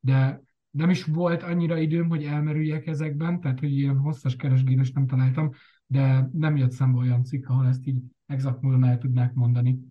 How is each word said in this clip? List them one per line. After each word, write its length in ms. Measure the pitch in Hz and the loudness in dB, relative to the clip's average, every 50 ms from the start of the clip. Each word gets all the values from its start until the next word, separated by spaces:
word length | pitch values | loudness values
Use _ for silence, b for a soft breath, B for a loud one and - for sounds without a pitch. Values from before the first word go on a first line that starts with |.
de 420 | - 131 131 135 135 135 - - - _ _ _ _ _ | 0 2 2 2 2 2 0 -4 -14 _ _ _ _ _
nem 200 | _ 143 156 175 | _ -2 2 2
is 140 | 185 - - | 2 0 0
volt 380 | 160 156 165 175 170 170 170 - | -2 -2 0 0 0 0 -2 -2
annyira 360 | 175 170 175 170 165 170 160 | -2 -2 -2 0 0 0 0
időm, 300 | 160 151 156 170 170 170 | 0 0 0 0 0 0
hogy 160 | 165 156 147 | -2 -2 -4
elmerüljek 640 | 147 147 151 151 151 151 151 156 156 151 156 - | -4 -2 -2 -2 -2 -2 -2 -2 -2 -2 -4 -6
ezekben, 540 | 160 160 139 160 156 147 143 160 170 175 175 | -6 -6 -4 -4 -4 -4 -4 -4 -2 -4 -2
tehát, 180 | 175 143 127 127 | -2 -4 -4 -2
hogy 180 | 147 147 139 | -2 -2 0
ilyen 220 | 135 139 139 139 135 | 0 0 2 2 0
hosszas 380 | 139 151 151 127 - 135 123 | 0 -2 -4 -4 -4 -6 -4
keresgélést 580 | - - 143 131 131 131 131 131 131 131 127 127 | -4 -2 0 2 2 4 4 2 2 2 0 0
nem 120 | 139 135 | 0 0
találtam, 460 | 127 131 127 131 131 127 151 156 151 B B B B B B B | 0 2 2 2 2 2 0 -2 -2 B B B B B B B
de 420 | _ 135 139 135 135 131 131 131 127 - | _ 0 2 2 4 4 2 2 0 0
nem 240 | 165 156 156 151 | -2 0 0 2
jött 160 | 143 131 123 117 | 2 2 0 0
szembe 260 | - 135 131 127 123 | 0 0 2 2 2
olyan 260 | 123 127 123 123 123 | 2 2 2 0 0
cikk, 240 | - - 139 127 - | -2 -4 -8 -4 -2
ahol 180 | 127 131 131 | 0 0 2
ezt 200 | 127 131 127 - | 2 0 0 -2
így 120 | 139 135 127 - - _ _ _ | -4 -4 -4 -6 -8 _ _ _
exakt 340 | _ 143 131 135 139 123 120 | _ -6 -4 -4 -4 -4 -2
módon 240 | - 135 131 127 127 | -2 0 2 4 4
el 140 | 127 123 120 | 4 2 0
tudnák 360 | 120 131 123 127 123 123 120 | 0 0 0 0 0 0 0
mondani 440 | 127 123 120 120 120 123 127 127 127 - - | 0 2 2 2 2 2 2 0 -2 -4 -14